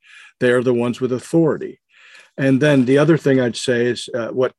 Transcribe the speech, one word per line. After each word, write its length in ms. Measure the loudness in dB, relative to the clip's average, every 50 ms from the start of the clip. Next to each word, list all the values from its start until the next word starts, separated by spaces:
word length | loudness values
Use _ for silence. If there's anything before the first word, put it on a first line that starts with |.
| _ _ -20 -20 -20 -20 _ -2
They 100 | 0 2
are 120 | 2 2 0
the 100 | 0 0
ones 260 | 0 -2 -4 -4 -4
with 140 | -4 -4 -4
authority. 680 | -6 -6 -2 0 2 2 2 0 -2 -6 -12 -12 _ _ _ _ _ -20 -20 -20 -20 -20 _ -8 -4
And 240 | 0 2 2 2
then 240 | 2 2 4 2 2
the 120 | 4 4 2
other 200 | 4 4 2 2
thing 220 | 2 2 2 2
I'd 160 | 0 -2 -4
say 300 | -6 -4 -2 -2 0 0
is, 240 | -2 -2 -6 -8 -10 -8
uh, 140 | -8 -8 -6
what, 240 | -4 -2 -2 -2 -4